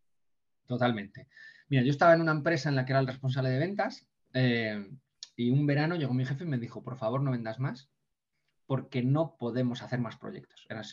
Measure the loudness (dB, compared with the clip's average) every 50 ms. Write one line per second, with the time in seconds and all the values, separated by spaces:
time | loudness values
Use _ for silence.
0 | _ _ _ _ _ _ _ _ _ _ _ _ _ -6 -4 0 0 0 0 0
1 | -4 -10 -14 -18 -20 -20 _ -20 -20 -20 -20 -18 _ 0 2 2 4 4 4 6
2 | 8 8 8 8 6 2 0 0 0 0 0 0 0 0 0 0 0 0 2 2
3 | 0 0 -2 -4 -4 -2 -2 0 0 0 0 0 0 0 0 -2 -2 -2 -4 -10
4 | -18 _ _ _ _ _ 0 2 2 4 4 2 0 -2 -4 -6 -8 -10 -14 -18
5 | _ _ _ _ -20 -12 _ -2 0 2 4 4 4 4 2 2 2 0 0 0
6 | 0 0 0 0 0 -2 -4 -4 -4 -4 -4 -4 -4 -6 -10 -12 -12 -10 -8 -4
7 | -4 -2 0 0 0 0 -2 -2 -4 -6 -6 -4 -4 -4 -6 -8 -14 _ _ _
8 | _ _ _ _ _ _ _ _ _ _ _ _ _ -4 -4 -4 -4 -4 -4 -2
9 | 0 2 2 2 0 -2 -4 -6 -6 -4 -2 0 0 -2 -2 -4 -8 -6 -4 -4
10 | -4 -4 -8 -12 -12 -12 -12 -12 -14 _ _ -20 -16 -12 -12 -12 -12 -12